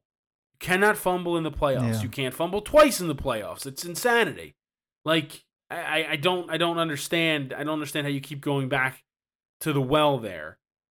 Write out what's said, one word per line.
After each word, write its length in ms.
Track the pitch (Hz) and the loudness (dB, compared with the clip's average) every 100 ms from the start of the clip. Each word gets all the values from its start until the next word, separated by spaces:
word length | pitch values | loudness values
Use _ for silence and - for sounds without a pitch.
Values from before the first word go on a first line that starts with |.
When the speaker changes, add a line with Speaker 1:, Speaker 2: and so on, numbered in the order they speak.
| _ _ _ _ _ | _ _ _ _ _
Speaker 1:
You 40 | - | -12
cannot 380 | - 185 208 208 | -2 2 4 2
fumble 400 | 190 180 175 170 | 0 0 0 -2
in 60 | |
the 80 | 156 | -2
playoffs. 420 | 147 143 127 120 110 | 0 0 2 0 -2
Speaker 2:
Yeah. 60 | |
Speaker 1:
You 80 | 107 | -4
can't 240 | 123 131 | -4 -4
fumble 280 | - 170 202 | -4 -4 -4
twice 380 | 208 294 302 - | 4 8 8 6
in 80 | 175 | -2
the 80 | 143 | -2
playoffs. 520 | 135 113 92 - 139 | -2 -2 -4 -10 -10
It's 180 | - 170 | -10 -10
insanity. 680 | 170 240 233 190 98 80 - _ _ _ _ 151 | -2 2 4 2 -2 -12 -20 _ _ _ _ -2
Like, 400 | 160 143 - _ _ - | 0 -2 -8 _ _ -12
I, 60 | 165 | -8
I, 340 | 147 156 156 | -4 -2 -2
I 40 | 156 | 0
don't, 340 | 170 180 165 | 2 0 -2
I 80 | 160 | 0
don't 220 | 170 170 | 0 2
understand. 720 | 165 143 - 170 165 151 135 | 0 -2 -2 0 2 0 -2
I 100 | - | -6
don't 100 | 147 | -4
understand 340 | 156 143 160 143 | -4 -4 -4 -4
how 40 | |
you 100 | 139 | -4
keep 200 | 139 147 | -6 -8
going 260 | 147 139 131 | -2 -2 0
back 340 | 139 131 - _ _ _ _ _ - | 0 0 -4 _ _ _ _ _ -8
to 100 | 160 | -2
the 100 | 143 | 0
well 360 | 131 151 151 135 | 2 4 4 2
there. 400 | 107 85 78 - _ _ _ | -2 -10 -12 -16 _ _ _